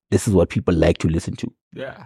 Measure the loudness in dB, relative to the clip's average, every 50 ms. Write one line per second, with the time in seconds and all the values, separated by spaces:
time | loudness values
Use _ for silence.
0 | _ -2 -2 -2 0 2 4 4 2 2 0 -2 0 0 2 4 4 2 2 2
1 | 0 -2 -2 -2 -4 -6 -10 -10 -10 -12 _ _ _ _ -16 -14 -14 -14 -14 -18
2 | -14